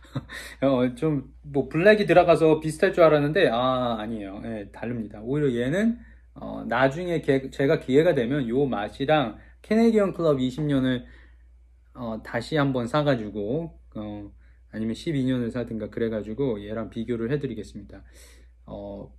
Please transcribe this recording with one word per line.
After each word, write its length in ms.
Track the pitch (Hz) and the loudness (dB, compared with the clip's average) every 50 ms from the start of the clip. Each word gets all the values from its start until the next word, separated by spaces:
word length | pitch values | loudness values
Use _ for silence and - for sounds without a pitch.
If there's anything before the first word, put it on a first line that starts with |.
| - - - | -18 -12 -12
<laughs> 480 | - - - - - - - - - | -12 -12 -12 -14 -16 -16 -16 -6 -2
어, 340 | 131 139 135 123 127 127 123 | 0 2 2 2 2 0 -2
좀 440 | - 156 156 147 135 - - - - - 147 | -2 -2 0 0 -2 -4 -8 -14 -20 -12 -4
뭐 160 | 139 139 131 | -2 -2 -2
블랙이 380 | - - 156 180 214 214 202 202 | 0 0 4 6 6 6 6 6
들어가서 540 | 160 165 180 170 170 160 156 160 156 156 156 | 6 6 8 8 8 6 6 6 6 4 4
비슷할 340 | 156 156 151 - 202 185 185 | 2 -2 -2 0 0 2 6
줄 100 | 180 165 | 6 6
알았는데, 460 | 156 151 147 143 143 156 196 160 127 | 8 6 6 4 2 2 2 2 4
아, 460 | 113 120 127 131 127 127 123 120 113 107 | 4 2 0 0 0 0 -2 -2 -4 -4
아니에요. 420 | 107 117 113 107 101 95 98 110 117 | -6 -6 -8 -8 -8 -10 -12 -12 -10
예, 240 | 117 113 107 98 - | -10 -10 -10 -12 -14
다릅니다. 480 | - - 113 117 123 113 107 104 - 104 110 | -14 -10 -8 -8 -6 -6 -8 -10 -12 -12 -6
오히려 360 | 123 143 151 147 135 120 117 | -4 -2 0 0 0 0 0
얘는, 380 | 120 131 160 196 226 233 233 - - - - - - - - | -2 0 0 2 2 0 0 -2 -8 -20 -20 -20 -20 -20 -20
어, 280 | - - 107 110 110 110 | -16 -14 -12 -10 -10 -6
나중에 540 | 110 120 123 135 135 139 170 180 175 170 147 | -4 0 2 2 2 2 -2 -4 -4 -4 0
게-, 280 | - 151 135 131 135 135 | 2 2 2 2 0 -4
제가 300 | - - 139 147 160 - | -4 0 2 2 2 0
기회가 340 | - - 127 147 165 - - | 0 2 4 6 6 6 4
되면 340 | 131 113 117 143 147 123 | 2 0 0 -2 -2 -2
요 180 | 113 117 139 147 | -2 0 0 0
맛이랑 720 | 127 113 101 104 107 - - 135 143 156 151 131 110 - - - - - _ - | 0 -2 -4 -6 -8 -8 -4 0 2 2 2 2 -2 -6 -12 -18 -20 -20 _ -6
캐네디언 500 | - 214 226 233 233 214 208 196 180 - | -2 2 2 4 4 4 4 2 0 0
클럽 260 | - 165 156 143 131 | 0 0 2 2 2
이십 240 | 127 127 - 156 151 | 0 -2 -2 -2 -2
년을, 420 | 147 143 131 131 127 127 120 - - - - - - - - - - - _ _ _ _ _ _ _ - | 0 0 2 2 0 -2 -2 -6 -12 -20 -20 -20 -20 -20 -20 -20 -20 -20 _ _ _ _ _ _ _ -16
어, 260 | 127 123 113 110 110 - | -12 -10 -10 -10 -10 -10
다시 320 | - - 120 113 - 156 | -8 -8 -8 -6 -2 0
한번 320 | 151 143 139 127 127 117 | 0 2 2 0 -2 -2
사가지고, 920 | 113 - 151 143 147 131 117 107 104 98 107 101 107 135 165 170 160 - - - - - | 0 0 0 2 2 0 0 -2 -6 -6 -6 -4 -4 -4 -4 -6 -8 -12 -18 -20 -16 -14
어, 360 | 107 107 104 104 101 101 101 - - - - _ _ _ _ | -12 -10 -10 -10 -12 -14 -16 -18 -20 -20 -20 _ _ _ _
아니면 220 | - 110 110 113 110 | -10 -6 -6 -6 -6
십이 300 | - - 170 151 135 127 | -6 -4 -4 -2 0 0
년을 260 | 131 131 123 120 113 | 0 0 -2 -2 -4
사든가 380 | 117 123 117 117 113 107 107 98 | -4 -6 -6 -6 -8 -8 -8 -8
그래가지고 760 | - 117 117 110 113 107 101 110 110 127 143 131 110 101 101 | -4 -4 -2 -2 -2 -4 -6 -6 -6 -4 -2 -2 -4 -4 -8
얘랑 260 | 101 110 113 110 95 | -8 -8 -8 -8 -8
비교를 400 | - 117 110 120 120 113 117 113 | -8 -8 -6 -4 -4 -4 -4 -4
해드리겠습니다. 720 | 147 143 139 120 113 110 98 - - 104 98 - 98 98 - - - - - - - - - - _ _ _ | -4 -4 -4 -6 -8 -10 -12 -12 -14 -18 -18 -18 -20 -20 -20 -20 -20 -20 -20 -20 -20 -20 -20 -20 _ _ _
어, 520 | - 107 101 101 101 98 98 - - - | -16 -14 -14 -12 -12 -14 -14 -16 -18 -20